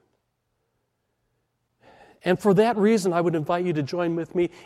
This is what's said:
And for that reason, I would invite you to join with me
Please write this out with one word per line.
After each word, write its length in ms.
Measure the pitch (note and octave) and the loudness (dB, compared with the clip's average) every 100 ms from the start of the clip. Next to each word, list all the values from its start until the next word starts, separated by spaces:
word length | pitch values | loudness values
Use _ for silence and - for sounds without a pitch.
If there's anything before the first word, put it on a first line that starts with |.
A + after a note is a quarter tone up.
| _ _ _ _ _ _ _ _ _ _ _ _ _ _ _ _ _ _ _ - - _ | _ _ _ _ _ _ _ _ _ _ _ _ _ _ _ _ _ _ _ -20 -20 _
And 160 | F3 F3+ | -2 0
for 140 | G#3+ | 2
that 240 | F#3 A3+ A3 | 4 2 2
reason, 340 | G#3 A3+ F#3 | 2 2 0
I 80 | E3+ | 0
would 140 | E3+ | 0
invite 320 | D#3+ D3+ F3 F3+ | -2 -2 -2 -2
you 80 | |
to 80 | D#3 | -4
join 340 | C3+ F3 F3 E3 | -4 -4 -4 -4
with 180 | D#3+ | -4
me 140 | F3+ F3 - | -2 -4 -6